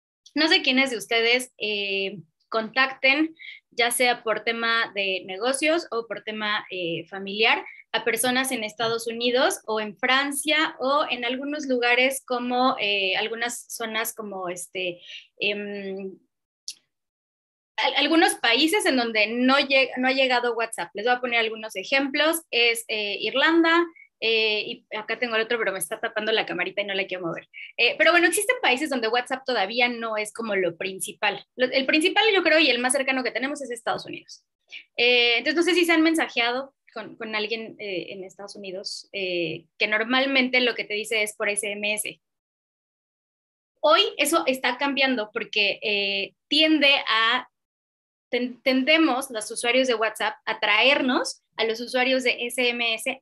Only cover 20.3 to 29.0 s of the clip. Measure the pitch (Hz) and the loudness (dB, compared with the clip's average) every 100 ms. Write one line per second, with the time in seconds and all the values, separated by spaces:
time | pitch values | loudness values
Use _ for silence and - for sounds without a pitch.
20.3 | 247 240 226 226 - 170 - 220 247 247 | 2 0 -2 -4 -4 -8 -4 0 0 0
21.3 | 233 220 220 220 196 196 269 277 285 302 | 0 0 -4 -10 -10 -2 0 0 2 2
22.3 | 330 - 240 240 233 - 220 208 202 214 | 0 -2 0 2 0 -4 -6 -4 -4 -4
23.3 | 240 302 330 330 339 339 - - _ 220 | 2 4 4 4 4 2 -6 -20 _ 0
24.3 | 226 220 214 220 247 _ 214 214 220 247 | 0 0 -2 -4 -10 _ -12 -8 -6 -2
25.3 | 220 220 240 202 190 - 220 226 214 214 | -2 -2 -2 -2 -4 -6 -6 -6 -4 0
26.3 | 220 - 170 180 185 202 196 190 185 170 | 0 0 -4 -4 -4 -4 -4 -4 -6 -6
27.3 | 175 - - - - 254 - 311 339 339 | -8 -12 -20 -16 -2 0 4 4 6 4
28.3 | 349 403 - 320 254 302 262 | 2 0 0 0 0 0 -2